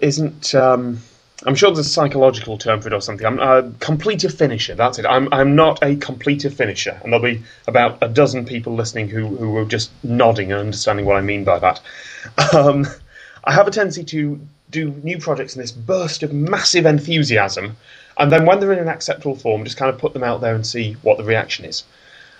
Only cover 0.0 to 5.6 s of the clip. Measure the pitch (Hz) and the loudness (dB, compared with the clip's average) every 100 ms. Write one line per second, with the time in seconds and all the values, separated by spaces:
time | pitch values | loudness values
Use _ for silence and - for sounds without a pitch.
0 | 147 147 151 - - 135 131 127 123 117 | 0 0 -4 -6 -2 2 4 2 0 -8
1 | - _ _ - - 135 202 165 143 - | -12 _ _ -8 -2 4 4 4 0 0
2 | 143 139 131 113 110 110 117 107 110 104 | 0 4 4 4 -4 -4 -2 -2 -2 -4
3 | 104 101 110 127 135 131 123 113 - 151 | -4 -4 -2 0 4 4 2 -4 -4 -2
4 | 208 202 185 - 147 110 - - 120 123 | -2 -2 -2 0 0 0 -4 0 -2 0
5 | 107 127 135 135 139 143 | 0 2 2 2 4 6